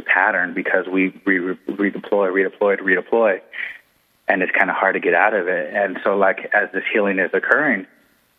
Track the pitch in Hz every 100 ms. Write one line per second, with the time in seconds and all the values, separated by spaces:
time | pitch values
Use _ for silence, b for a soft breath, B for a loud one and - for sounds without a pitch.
0 | - 90 101 95 90 87 90 95 90 95
1 | 95 - 98 92 92 90 - 98 101 98
2 | - 104 95 95 95 - 101 98 95 90
3 | - 113 110 92 - B B B _ _
4 | _ _ - 98 90 - 95 87 95 92
5 | 87 85 104 107 90 87 76 104 98 90
6 | 110 98 95 95 - 107 98 95 - 110
7 | 101 98 87 95 - 127 147 101 95 _
8 | _ _ _